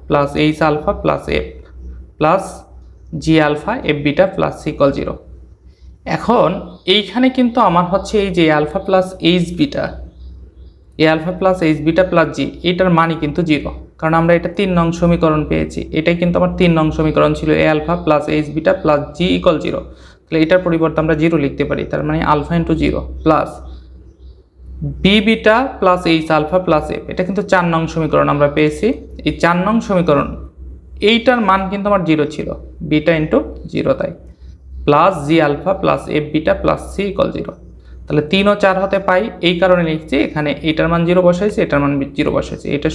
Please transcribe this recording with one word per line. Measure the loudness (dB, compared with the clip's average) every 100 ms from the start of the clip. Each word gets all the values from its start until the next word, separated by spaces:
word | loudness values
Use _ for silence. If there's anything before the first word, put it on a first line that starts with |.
| -2
plus | 0 0 0 0 2
h | 0
alpha | 0 -2 -2
plus | -2 -2 -2 -4
f | -4 -12 -20 -18 -16 -16 -16 -2
প্লাস | 0 0 -2 -14 -20 -20 -20 -20 -14 -6
g | 2 4 2
alpha | 0 -4 -4 -2 -2
f | 0
beta | 2 2 0
plus | -4 -4
c | -6
equal | 0 0 0
zero। | -6 -8 -14 -20 -20 -20 -20 _ -20 -16 -6 -4
এখন | 2 2 2 0 -8 -6 0
এইখানে | 0 0 0 2 2
কিন্তু | 0 2 4
আমার | 4 2
হচ্ছে | 0 0 -2
এই | 0 2
যে | 4 4
alpha | 0 -4 0
plus | 0 0 -2 2 2
h | 0 -2
beta, | -2 -2 -6 -8 -16 -18 -20 -20 -20 -20 -20 -20 _ 0
a | 2
alpha | 2 -2 0
plus | 0 2 2 2
h | 2
beta | 2 2
plus | 2 2 0
g, | -6 -4 -2
এটার | 0 2 4
মানই | 2 0
কিন্তু | -2 -2 0
জিরো, | 0 -2 -10 -16 -6
কারণ | 0 2
আমরা | 4 2
এটা | 0 -2
তিন | 0 2
নং | 0 2
সমীকরণ | 2 4 2 2 0
পেয়েছি। | -2 -4 -6 -6 -2
এটাই | 0 0
কিন্তু | 0 2
আমার | 0 2
তিন | 2 4
নং | 2 0
সমীকরণ | 0 2 2 2
ছিল, | 0 2
a | 2
alpha | 2 0 -2 0
plus | 0 0 -2
h | -2 -2
beta | 0 0
plus | 2 0 0 -2
g | 0 2
equal | 2 0
zero। | -2 -6 -8 -16 -20 -20
তাহলে | -4 0
এটার | 4 2 2
পরিবর্তে | 0 0 0
আমরা | 0 2
জিরো | 2 2 0
লিখতে | -2 -2
পারি, | -4 -4
তার | -4 -2
মানে | -2 0
alpha | 0 0 -2
into | 0 0
zero | 0 -2 -6 -4
plus | 0 0 0 -8 -16 -18 -20 -20 -20 -20 -20 -20 _ _ -20 -10 -10 0
b | 2 4 4
beta | 2 4 4 2 0
plus | 2 2 2 0 2
h | 0
alpha | 2 0 2
plus | 0 0 -6
f, | -6
এটা | -6 -4
কিন্তু | -4 -2
চার | -2 0
নং | 0 -2
সমীকরণ | -2 0 0 2
আমরা | 2 0 2
পেয়েছি। | 0 0 -2 -2 -8 -8 -6
এই | 0
চার | 0 2 0
নং | 0 0
সমীকরণ, | 0 2 0 -2 -8 -14 -18 -18 -18 -20 -2 2
এইটার | 2 2 2 2
মান | 2 0
কিন্তু | -4 0
আমার | 0 2
জিরো | 0 0
ছিল, | -4 -8 -10 -12 -12 -2
beta | 0 2 0
into | 2 0 -2 -8 -8
zero | -2 -2 -2
তাই, | -4 -8 -18 -20 -20 -20 -18 -6 2
প্লাস | 4 4 2 0
g | 2 2
alpha | 0 -2 -2
plus | 0 -2 -2 -4
f | -2
beta | -2 0 0
plus | 0 -2 -4
c | -6 -4
equal | -2 -2 -4
zero। | -10 -14 -20 -20 -20 -18 -4
তাহলে | -2 0
তিন | 2 2
ও | 2
চার | 2 2
হতে | 0 0 2
পাই, | 0 0 -2 0
এই | 2
কারণে | 4 4 2
লিখছি, | -2 -2 0 0
এখানে | -2 -4 -2 -2
এটার | 0 0
মান | 2 2
জিরো | 4 4
বসাইছি, | 2 0 0 0
এটার | 0
মান | 0 0 -4 -2
জিরো | -2 -2
বসাইছি, | -4 -8 -6 -4
এটা | -2